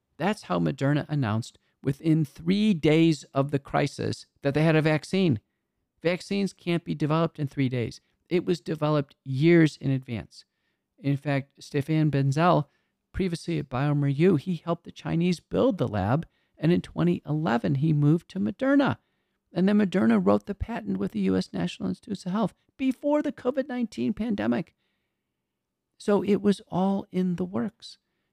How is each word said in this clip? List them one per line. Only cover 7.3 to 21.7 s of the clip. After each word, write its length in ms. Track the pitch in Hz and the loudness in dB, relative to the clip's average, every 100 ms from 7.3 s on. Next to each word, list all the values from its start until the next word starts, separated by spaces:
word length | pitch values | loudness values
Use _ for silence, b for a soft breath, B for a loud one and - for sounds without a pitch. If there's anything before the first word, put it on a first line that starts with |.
| - | -4
in 80 | 139 | -8
three 220 | - 131 | -2 -2
days. 300 | 127 110 - _ _ - | -2 -6 -8 _ _ -4
It 160 | 175 185 | -2 0
was 160 | 175 | -4
developed 540 | - 156 151 151 143 _ | -4 -4 0 0 -2 _
years 540 | 135 131 165 170 151 - | -8 2 4 6 4 2
in 100 | 139 | -4
advance. 540 | 131 131 110 - - _ _ _ _ _ _ | -4 -4 -10 -10 -20 _ _ _ _ _ _
In 200 | 143 139 | -4 -4
fact, 340 | 151 139 135 _ | -2 -4 -6 _
Stefan 500 | - 147 147 156 156 | -6 -6 0 2 2
Benzel, 560 | 139 139 139 175 151 - _ _ _ _ | 2 0 2 2 2 0 _ _ _ _
previously 480 | - 185 170 - 156 | -6 -4 -4 -4 -6
at 100 | 151 | -4
bioMérieux, 680 | 123 147 147 143 139 180 147 | -2 0 0 0 2 2 2
he 160 | 185 165 | -2 -6
helped 220 | 170 170 - | -4 -6 -8
the 60 | |
Chinese 480 | - 160 160 180 165 | -14 -4 -2 0 -2
build 380 | - 87 247 190 | -2 0 2 2
the 100 | 117 | -2
lab, 380 | 101 98 147 - _ _ - | 0 0 0 -2 _ _ -2
and 140 | 151 | 2
in 100 | 180 | 2
twenty 400 | - 160 170 175 139 | 0 -2 0 0 -2
eleven, 480 | 151 170 226 175 139 | -4 0 0 0 0
he 160 | 160 | 2
moved 380 | 147 147 170 _ | 4 4 2 _
to 100 | 185 | -6
Moderna. 580 | 208 - 262 277 240 117 _ _ _ _ _ | -6 -2 2 4 2 -2 _ _ _ _ _
And 160 | 170 185 | 0 2
then 120 | 208 | 4
Moderna 440 | 196 185 226 220 | 2 2 2 4
wrote 220 | 185 208 - | 4 0 0
the 100 | 196 | -10
patent 420 | - 247 208 190 | -8 -8 -6 -4
with 140 | 196 | -4
the 100 | 214 | -2
U 140 | 190 185 | 0 0
S 140 | - | -2
National 360 | - 175 | -6 -6